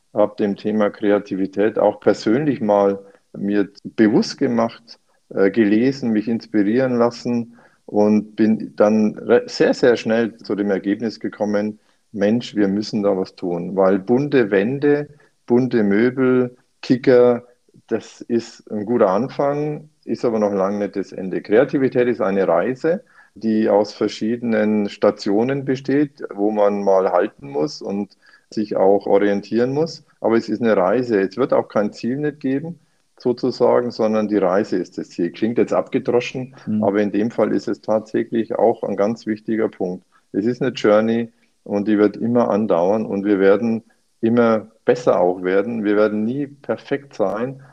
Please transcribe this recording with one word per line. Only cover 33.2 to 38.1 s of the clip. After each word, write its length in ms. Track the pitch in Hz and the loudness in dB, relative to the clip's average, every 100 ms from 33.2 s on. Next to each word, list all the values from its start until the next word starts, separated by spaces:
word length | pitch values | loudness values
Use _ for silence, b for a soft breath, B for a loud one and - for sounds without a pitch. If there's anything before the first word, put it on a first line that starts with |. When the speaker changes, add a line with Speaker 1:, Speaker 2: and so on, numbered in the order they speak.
| 127 123 127 120 120 123 120 | -4 -2 -2 0 2 2 0
Speaker 1:
sondern 380 | 117 110 107 107 | -2 0 0 0
die 80 | 104 | 0
Reise 380 | 92 95 107 95 | 2 2 0 -4
ist 220 | 85 - | -4 -10
das 120 | 82 | -10
Ziel. 200 | - 85 | -6 -6
Klingt 260 | - 110 120 | -2 -2 0
jetzt 140 | 104 | 0
abgedroschen, 800 | 92 - 131 120 120 - 131 127 B - | 0 -2 -4 -2 -2 -2 -6 -10 B -6
Speaker 2:
Mhm. 160 | 107 | -2
Speaker 1:
aber 160 | 107 101 | 0 0
in 120 | 104 | 0
dem 180 | 101 117 | 0 -2
Fall 220 | - 107 | 0 -2
ist 160 | 104 113 | -2 -4
es 120 | 104 | -6
tatsächlich 720 | - 110 104 | -2 -4 -2